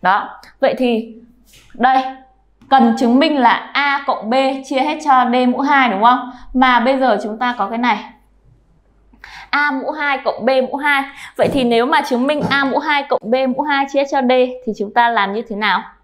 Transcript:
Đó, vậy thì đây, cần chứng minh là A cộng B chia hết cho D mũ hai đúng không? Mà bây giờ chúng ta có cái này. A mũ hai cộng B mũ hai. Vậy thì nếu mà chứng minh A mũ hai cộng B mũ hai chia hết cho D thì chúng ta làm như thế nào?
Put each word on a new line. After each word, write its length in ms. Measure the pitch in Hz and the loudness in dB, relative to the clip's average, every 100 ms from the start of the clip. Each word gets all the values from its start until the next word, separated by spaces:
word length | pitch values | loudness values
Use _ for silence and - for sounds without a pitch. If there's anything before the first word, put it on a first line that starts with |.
Đó, 380 | 180 202 - - - _ | 2 0 -2 -14 -20 _
vậy 160 | 269 - | -2 0
thì 380 | 254 226 220 - - _ _ - _ | 0 0 -4 -16 -20 _ _ -20 _
đây, 300 | - 247 262 262 262 - _ _ _ - | -2 2 2 0 -10 -20 _ _ _ 2
cần 260 | 269 233 226 | 4 4 4
chứng 200 | 233 247 | 2 4
minh 180 | 311 294 | 4 4
là 320 | 233 190 - | 2 2 -2
A 300 | 269 285 277 277 | -4 -2 -2 -4
cộng 220 | - 208 | -6 -2
B 40 | 262 269 269 - | 0 0 -4 -6
chia 140 | 269 | -4
hết 180 | 269 311 294 | -2 -4 2
cho 200 | 254 240 | 2 4
D 160 | 247 247 | 2 2
mũ 100 | 247 | 0
hai 300 | 277 285 254 | 2 2 2
đúng 140 | 196 | 2
không? 280 | 226 254 262 - - | 2 2 -2 -16 -6
Mà 260 | 254 262 240 | 0 2 4
bây 200 | 233 269 | 2 2
giờ 180 | 262 208 | 2 0
chúng 140 | 208 220 | -2 -6
ta 180 | 247 240 | -6 -4
có 120 | 202 | -4
cái 80 | 226 | -2
này. 260 | 240 208 - - _ _ _ _ _ _ _ _ _ _ - - - | -2 -2 -6 -20 _ _ _ _ _ _ _ _ _ _ -20 -20 -4
A 220 | 285 294 | -2 0
mũ 200 | 269 254 | -2 -6
hai 260 | 302 285 269 233 | -6 -4 -2 -4
cộng 200 | - 226 | -2 0
B 40 | 269 254 | 0 0
mũ 60 | 277 | -4
hai. 280 | 294 277 269 - - - | -2 -2 -2 -12 -18 -2
Vậy 120 | 220 | 0
thì 100 | 285 | 2
nếu 220 | 240 233 247 | 2 2 2
mà 160 | 311 | 0
chứng 260 | 294 240 262 | 0 -2 0
minh 140 | 302 247 | 0 0
A 140 | 277 | 0
mũ 160 | 277 262 | 0 -2
hai 240 | 302 285 277 | -2 -2 -2
cộng 220 | 254 214 | -4 -2
B 40 | 254 262 254 | -2 0 -2
mũ 60 | |
hai 240 | 294 277 277 | -2 -2 0
chia 60 | 285 | -2
hết 80 | 277 | 0
cho 100 | 285 | 0
D 100 | 247 254 254 254 - | 2 2 2 -2 -8
thì 80 | 208 | -6
chúng 160 | 208 | -2
ta 160 | 233 233 | 0 2
làm 240 | 233 196 | 2 -2
như 80 | 208 226 | -4 -6
thế 60 | 202 | -4
nào? 280 | 214 190 - - | 0 -2 -4 -20